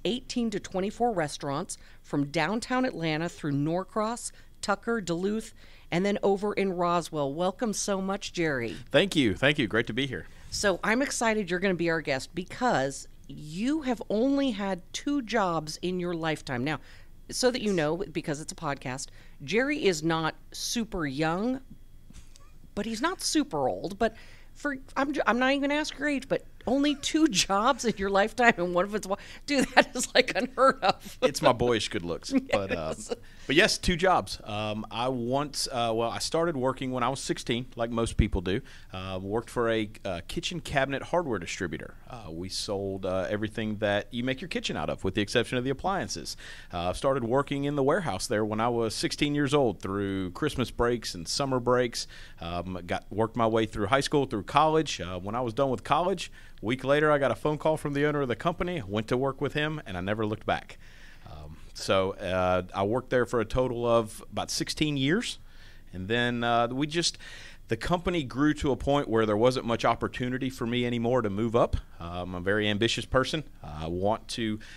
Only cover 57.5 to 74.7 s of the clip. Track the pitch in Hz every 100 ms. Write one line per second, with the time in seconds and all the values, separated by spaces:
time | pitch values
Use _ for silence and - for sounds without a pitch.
57.5 | 151 160 156 151 143 147 147 131 107 170
58.5 | 175 175 175 95 107 110 127 135 131 139
59.5 | 147 151 151 - 90 92 107 107 107 107
60.5 | 85 - - - - - - - 76 76
61.5 | 78 - - - 98 95 87 95 92 90
62.5 | 92 90 95 101 123 - 127 113 120 107
63.5 | 127 127 117 120 117 110 - - 101 90
64.5 | - 156 - 156 143 135 196 - - -
65.5 | - - - - 90 92 117 120 120 117
66.5 | 117 120 131 151 165 170 - - - -
67.5 | - - 147 - 175 180 175 127 120 151
68.5 | 147 151 117 139 143 131 110 107 104 123
69.5 | 127 113 113 123 117 110 - 123 131 135
70.5 | 131 117 123 120 120 117 127 107 98 117
71.5 | 113 151 - - - 85 87 90 90 90
72.5 | 107 107 104 113 - - 131 131 160 -
73.5 | - 76 76 80 87 101 110 - - 110
74.5 | 107 -